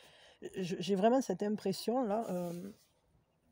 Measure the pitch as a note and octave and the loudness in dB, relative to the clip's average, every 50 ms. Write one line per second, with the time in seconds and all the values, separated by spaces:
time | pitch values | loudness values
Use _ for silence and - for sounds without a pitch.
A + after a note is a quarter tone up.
0 | - - - - - - - - - - - - F#3+ D#3+ F#3 - F3 E3+ G3+ F#3 | -20 -20 -20 -20 -20 -20 -20 -14 -14 -10 -6 -6 -4 -4 -4 -4 0 0 2 4
1 | F#3+ A3+ B3 C4+ - - F#3 - G#3 G#3 G#3+ G3+ - G3 F#3 - - A3 A#3 C4 | 6 6 6 6 4 2 -2 -2 0 -2 -2 0 0 -2 -2 -2 0 0 0 0
2 | C4 G3+ G3 A3+ A3+ - F#3 F3+ F3 F3 E3+ F3 F#3 G3 G#3+ - - _ _ _ | 2 0 0 -2 -2 -2 -4 -4 -4 -4 -6 -8 -10 -12 -14 -16 -20 _ _ _
3 | _ _ _ _ _ _ _ _ _ _ | _ _ _ _ _ _ _ _ _ _